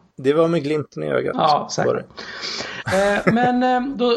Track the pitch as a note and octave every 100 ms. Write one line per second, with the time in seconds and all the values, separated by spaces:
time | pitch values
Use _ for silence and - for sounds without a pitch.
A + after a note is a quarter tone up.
0 | _ - C3 D3+ E3 E3+ C#3+ D3+ C#3 D3+
1 | D3+ B2+ C3+ - D#3+ D3 - - - -
2 | - - - - - - - - - F#3+
3 | G3+ G3+ - A3+ B3 B3 B3+ B3+ C4 C#4
4 | A#3+